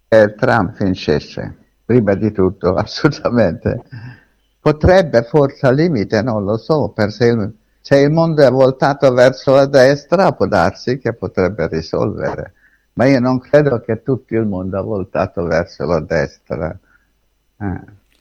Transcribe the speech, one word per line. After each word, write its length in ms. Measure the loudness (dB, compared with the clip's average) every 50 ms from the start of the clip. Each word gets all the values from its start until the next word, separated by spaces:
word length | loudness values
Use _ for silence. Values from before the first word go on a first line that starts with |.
| _ _ 4 4 4 4 2 -2
Trump 400 | -2 0 0 0 0 -2 -4 -4
vincesse, 760 | -4 -4 -4 -4 -2 -2 -2 -2 -4 -8 -12 -12 -12 -12 -14 -16 _ _ _ _ _
prima 300 | 0 0 2 2 2 0
di 180 | 0 -2 -4
tutto, 420 | -2 0 -2 -2 -2 -2 -2 -2 -2
<laughs> 20 |
assolutamente. 1080 | -2 -4 -6 -6 -2 -2 -2 -2 -2 -4 -2 0 0 0 0 -2 -4 -6 -6 -6 -6 -10 _ -20 -20 -18 -20 -20 -20 _ _ _ _ _ _ _ _
Potrebbe 640 | _ 0 0 2 2 4 4 4 2 2 0 0 0
forse 440 | 2 2 2 2 2 0 0 0 0
al 80 | 2
limite, 460 | 2 0 0 0 -2 -2 -2 -2 -2
non 240 | -2 -2 -4 -4 -4
lo 120 | -4 -4 -4
so, 320 | -2 -2 -2 -2 -2 -4
per 220 | -2 -2 -4 -4
se 140 | -2 0 0 2
il, 260 | 2 0 -2 -6 -10 _ _ _ _ _
se 180 | _ 2 2 4
il 120 | 4 4
mondo 320 | 2 0 0 0 2 4 4
è 60 | 4
voltato 640 | 4 4 2 2 2 0 -2 -2 0 2 2 2 4
verso 400 | 4 4 4 4 0 0 2 4
la 120 | 4 4
destra, 680 | 4 4 4 4 4 4 0 -2 _ 0 0 2 0
può 160 | 0 0 -2 0
darsi 500 | 2 0 0 0 -2 -4 -6 -6 -6 -4
che 140 | -4 -6 -6
potrebbe 540 | -6 -10 -8 -4 -2 -2 -2 -2 -4 -6 -4
risolvere. 840 | -4 -6 -6 -6 -4 -4 -4 -4 -4 -6 -8 -8 -8 -10 -12 -14 -18 _ _ _ _ _ _ _ _
Ma 120 | 0 2
io 140 | 2 2 2
non 200 | 0 0 -2 -4
credo 420 | -2 0 2 2 2 2 0 -2
che 220 | -4 -6 -8 -6 -4
tutto 320 | -4 -4 -4 -6 _ -4
il 100 | -4 -2
mondo 340 | -2 -4 -6 -6 -6 -6 -8
è 40 | -6
voltato 600 | -6 -6 -8 -8 -6 -4 -4 -4 -4 -4 -6 -4
verso 420 | -2 -2 -2 -4 -4 -8 -8 -4
la 140 | -2 -2 -4
destra. 680 | -2 -4 -4 -4 -4 -4 -8 _ _ _ -10 -8 -8 -8
Eh. 1120 | -10 -12 _ _ _ _ _ _ _ _ _ _ _ _ _ _ _ _ -10 -10 -10 -10 -12 -18 -20 _ _ _ _ _